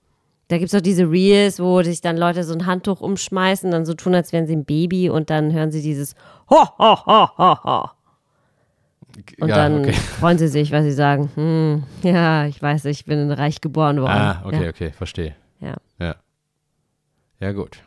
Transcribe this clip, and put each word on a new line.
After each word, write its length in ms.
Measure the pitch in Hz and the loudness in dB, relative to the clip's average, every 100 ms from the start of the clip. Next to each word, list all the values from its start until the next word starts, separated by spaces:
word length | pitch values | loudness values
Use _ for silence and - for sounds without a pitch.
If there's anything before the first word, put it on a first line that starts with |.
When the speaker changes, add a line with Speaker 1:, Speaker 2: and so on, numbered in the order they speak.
| _ _ _ _ - | _ _ _ _ -4
Speaker 1:
Da 100 | 170 | -4
gibt's 120 | 170 | 0
doch 80 | 202 | 0
diese 300 | 175 180 175 | 2 2 2
Reels, 480 | 175 190 202 202 185 | 4 4 4 2 0
wo 240 | 180 180 | 0 2
sich 180 | 170 170 | 2 -2
dann 140 | 170 165 | -4 0
Leute 280 | 175 175 | 0 -2
so 100 | 165 | -4
ein 120 | 165 180 | -4 -4
Handtuch 340 | 185 208 185 | -4 -4 -4
umschmeißen, 680 | - 190 - 190 185 190 185 | -4 -6 -4 -2 0 0 -2
dann 120 | 170 | -2
so 100 | 160 | -4
tun, 200 | 160 185 | -4 0
als 180 | 180 165 | 0 0
wären 140 | 170 160 | -4 -2
sie 80 | |
ein 100 | 160 | -4
Baby 460 | 139 151 175 185 180 | -2 -2 -2 -2 0
und 180 | 156 151 | -2 -2
dann 240 | 156 151 | -2 0
hören 200 | 160 156 | -2 -2
sie 100 | 156 | -4
dieses 320 | 147 143 143 - - - - | -6 -6 -8 -14 -20 -10 2
Ho, 160 | 311 - - | 4 4 4
ho, 260 | 220 196 | 4 4
ho, 240 | - 214 175 - | 4 4 4 4
ho, 280 | 180 151 | 2 2
ho. 260 | - 123 - _ _ _ _ _ _ _ _ _ _ _ _ - - - | 0 -4 -4 _ _ _ _ _ _ _ _ _ _ _ _ -20 -18 -6
Und 80 | 160 | 0
Speaker 2:
Ja, 80 | 156 | 2
Speaker 1:
dann 240 | 151 151 | 2 2
Speaker 2:
okay. 120 | 139 | 0
Speaker 1:
freuen 460 | - - - 170 175 | -2 -4 0 2 4
sie 80 | 160 | 2
sich, 240 | 143 147 | 0 0
weil 140 | 147 | 2
sie 80 | 151 | 0
sagen, 380 | 139 143 143 143 | 2 2 2 -2
hm, 480 | - 156 160 156 151 139 - | -2 -2 0 0 -2 -6 -4
ja, 420 | 180 175 165 160 147 | 0 2 2 0 -2
ich 160 | 143 | -4
weiß, 220 | 147 151 | -2 -2
ich 220 | 143 143 - | -4 -6 -4
bin 260 | 151 147 | -2 -2
reich 280 | 135 143 - | -2 -4 -4
geboren 400 | 156 143 151 147 | -6 0 0 0
worden. 120 | 131 | 0
Speaker 2:
Ah, 300 | 104 104 87 | 0 0 -2
okay, 180 | 98 151 | -6 -4
Speaker 1:
Ja. 80 | 85 | -4
Speaker 2:
okay, 220 | - 82 | -6 -8
verstehe. 420 | - 87 - 80 73 _ - | -8 -10 -8 -10 -10 _ -16
Speaker 1:
Ja. 160 | 71 - _ - | -14 -14 _ -10
Speaker 2:
Ja. 160 | 85 - _ _ _ _ _ _ _ _ _ _ _ - | -10 -10 _ _ _ _ _ _ _ _ _ _ _ -10
Ja, 100 | 95 | -8
gut. 280 | 101 110 - | -6 -10 -14